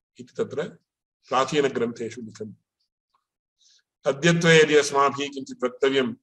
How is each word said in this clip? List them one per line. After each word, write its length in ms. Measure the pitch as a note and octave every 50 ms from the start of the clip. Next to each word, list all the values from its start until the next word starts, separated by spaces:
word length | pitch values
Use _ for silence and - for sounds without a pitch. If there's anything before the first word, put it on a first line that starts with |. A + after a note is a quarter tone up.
| _ _ _ -
इति 60 | B2
तत्र 540 | - _ - A2 G#2 - D3 - - - _ _ _ _ _ _ _ _ _ _ -
प्राचीनग्रन्थेषु 920 | C3 B2+ C3+ - D#3+ D3 C#3 C3 - A#2+ A#2 A#2+ A2+ - A#2 A2 - B2
लिखन्ति। 440 | A2+ A2 G#2+ - A2 G#2+ - _ _ _ _ _ _ _ _ _ _ _ _ _ _ _ _ _ _ _ _ _ _ _ _ _ _ _ _ _ -
अद्यत्वे 540 | C#3+ C3+ C#3 D#3+ E3+ E3+ E3 E3 E3 E3 D#3
यदि 160 | D3+ D3 D3+
अस्माभिः 520 | D3 C#3+ C#3+ C#3+ C#3 C#3 C#3 B2 C#3 C#3+ C#3
किञ्चित् 360 | C#3 C3+ C3 C3 B2 A#2+ B2+
वक्तव्यम् 500 | A#2+ - - C#3 C3+ C3+ C3+ B2 A2+ B2 -